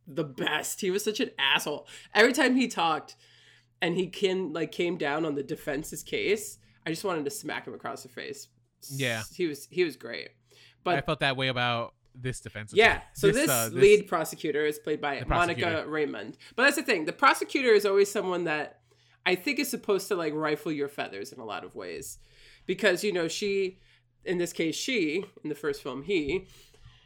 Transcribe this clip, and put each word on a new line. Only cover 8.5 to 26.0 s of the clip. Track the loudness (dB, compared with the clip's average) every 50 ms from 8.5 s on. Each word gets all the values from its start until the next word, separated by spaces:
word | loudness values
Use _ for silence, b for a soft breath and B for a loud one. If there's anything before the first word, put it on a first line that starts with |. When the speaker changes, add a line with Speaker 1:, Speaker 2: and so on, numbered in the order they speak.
| _ _ _ _ _ _ -16 -12
Speaker 2:
Yeah. | -6 -4 -2 -2 -2 -2 -6 -8 -6
Speaker 1:
He | -4 -4
was, | -4 -4 -6 -12 -8
he | -2 0 0
was | 0 -2
great. | -8 -12 -10 -10 -10 -12 -12 _ _ _ _ b b b b b b -2
But | 0 0 0
Speaker 2:
I |
felt | 0 0 -2 0
that | 2 0 2 2
way | 0 0
about | 0 0 0 0 0 0 -2 -6 -10 _ _ _ -16
this | -10 -8 -8 -8 -8
defense | -10 -12 -12 -12 -10 -2 4
Speaker 1:
Yeah. | 6 6 6 6
Speaker 2:
attorney. | 2 -4 -12 -6
Speaker 1:
So | 2 2 4
Speaker 2:
This, | 4
Speaker 1:
this | 4 4 4
Speaker 2:
uh, | 4 2 2 0
this | 4 6 8
Speaker 1:
lead | 8 8 8 6 2
prosecutor | -2 -2 -2 -2 -6 -6 -4 -2 0 0 0
is | 0 -2 -4
played | -4 -4 -4 -2
by | -2 -4 -4 -4
Speaker 2:
the | -2
Speaker 1:
Monica | 0 2 2 2 2 2 0 0
Speaker 2:
prosecutor. | -2 -2 -2 -4 -4
Speaker 1:
Raymund. | -2 -2 -2 -2 -2 -6 -10 -12 -14 -16 B B B
But | 4 4
that's | 4 4
the | 2 0
thing. | 0 0 0 0
The | -2 0
prosecutor | 4 4 4 4 4 0 -2 -2 2 4 6 6
is | 6 6
always | 4 4 4 4 4
someone | 2 -2 -2 -2 -2 -2 -2
that | -2 -2 -2 -4 -6 -10 _ _ b b b b b b b b
I | 0 0
think | 2 0 -2 -2 -2
is | -2 -4
supposed | -4 -6 -2 0 0 0 0 -2
to, | -2
like, | -2 -2 -2 -2
rifle | -2 0 0 -2 -2 -2 -4
your | -4 -2 -4 -4
feathers | -4 -6 -8 -8 -8 -10 -12 -12 -12
in | -12
a | -10
lot | -8 -8 -8 -8
of | -10 -12
ways. | -12 -10 -8 -8 -10 -10 -12 -16 -18 b b b b b b b b b
Because, | b -4 2 2 2 2 2 0
you | 0 0
know, | 0 -2 -2
she, | -2 -2 -2 0 0 0 0 -2 -4 b b b b b b b _ _ -6
in | -4 -2 -2
this | -2 -2 -2
case, | -2 -2 -2 -2
she, | -4 -4 -2 0 0 0 0 0 -2 -4 -6 -10 -10 -8
in | -8
the | -6
first | -4 -4 -4 -4 -4 -6
film, | -8 -8 -8